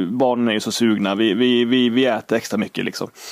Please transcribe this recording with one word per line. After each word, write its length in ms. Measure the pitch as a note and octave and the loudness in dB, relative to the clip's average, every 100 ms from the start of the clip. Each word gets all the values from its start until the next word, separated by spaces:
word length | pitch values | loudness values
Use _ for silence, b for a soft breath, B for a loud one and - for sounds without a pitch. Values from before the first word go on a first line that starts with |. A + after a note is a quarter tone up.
| F2+ | -2
Barnen 360 | B2 C3 A#2+ A#2+ | 0 0 2 0
är 60 | |
ju 60 | G#2+ | 0
så 120 | A2+ | -2
sugna. 440 | G#2 A#2+ G#2 G2+ G2 | 0 2 2 0 0
Vi, 180 | A2+ | 0
vi, 320 | G2 B2 A#2+ A#2+ | 2 2 2 2
vi, 240 | B2+ B2 | 2 2
vi 160 | A#2 C3 | 2 2
äter 320 | A2 - A#2 | 0 -2 -4
extra 200 | - G#2 | -2 -4
mycket, 280 | G2+ - F#2+ | -4 -6 -8
liksom. 220 | - G2+ B B | -8 -10 B B